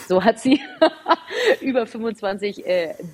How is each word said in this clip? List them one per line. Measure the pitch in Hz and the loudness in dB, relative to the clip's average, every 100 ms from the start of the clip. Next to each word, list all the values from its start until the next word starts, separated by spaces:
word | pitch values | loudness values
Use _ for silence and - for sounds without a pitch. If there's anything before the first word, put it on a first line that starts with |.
| - | -2
So | 185 | 2
hat | 190 220 | 2 2
sie | 262 269 - - 320 - 359 | 2 2 0 0 0 0 -2
<laughs> | 339 - 440 480 - | -2 -2 -2 0 0
über | 262 247 220 | 0 -2 -2
fünfundzwanzig, | 233 226 208 196 196 202 196 - | -4 -6 -4 -6 -4 -6 -6 -2
äh, | 180 165 156 170 | -2 -2 -6 -10